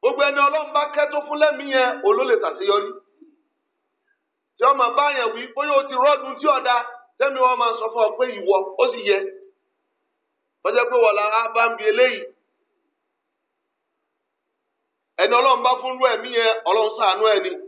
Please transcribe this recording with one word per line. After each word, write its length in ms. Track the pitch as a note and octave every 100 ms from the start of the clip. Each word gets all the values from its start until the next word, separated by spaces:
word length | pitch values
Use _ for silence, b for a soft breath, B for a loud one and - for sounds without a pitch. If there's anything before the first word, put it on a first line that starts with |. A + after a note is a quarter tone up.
Gbogbo 180 | A3+ C#4
ẹni 180 | C#4+ C#4
Ọlọ́run 320 | C#4+ D4+ D4
bá 100 | D4 D4
kẹ́ 180 | D4 D4
tó 100 | D4
fún 180 | D4 D4
lẹ́mìí 320 | D4+ C4+ C#4
yẹn, 180 | C4 B3+ C#4
òun 140 | G4
ló 80 | G4+
lè 100 | C4
ṣàṣeyọrí. 560 | A3+ F3 - G3 G3+ G#3 - _ _ - _ _ _ _ _ _ _ _ _ _ _ _ _
Tí 20 |
ó 80 | B3
máa 180 | C#4 A#3+
bá 140 | C4+ D4
yẹn 200 | C4+ A#3
wí, 120 | A3+ B3+
bóyá 240 | C4 D4
o 100 | C#4
ti 120 | C#4
rọ́ọ̀dù 340 | B3+ C4+ C#4 C4+
tí 140 | - D4+
ọ̀dà, 300 | C4+ B3 A#3+ - - _
tẹ́mi 240 | _ C#4 C4+
wọn 180 | B3+ B3
máa 140 | A#3
sọ 140 | A3 A3
fún 140 | A#3
ọ 80 | A3
pé 140 | G#3+ B3+
ìwọ, 240 | G#3+ F3+ F#3+ F#3+
ó 120 | - B3
sì 120 | A3+
yẹ. 180 | G3+ G3 F#3+ - - _ _ _ _ _ _ _ _ _ _ _
Ó 40 | F3+
jẹ́ 140 | A#3
pé 120 | A#3+ B3
wọ́n 180 | A3
la 100 | G#3 G#3
á 160 | A3 A3+
bá 160 | A3+
ń 100 | A#3
bi 120 | A3+
eléyìí. 360 | G#3+ A3 B3+ G#3+ - _ _ _ _ _ _ _ _ _ _ _ _ _ _ _ _ _ _ _ _ _ _ _ _ _ _ _ _ -
Ẹni 160 | G3
Ọlọ́run 280 | A#3+ C4 B3+
bá 80 | B3+
fún 200 | B3+ B3+
rú 120 | B3+ B3+
ẹ̀mí 220 | A3 A#3+
yẹn, 240 | A#3+ A3+ A3
Ọlọ́run 360 | - G#3 G#3+
ṣàánú 300 | A3 G#3+ F#3+ A3
ẹni. 260 | G#3 F#3 F3+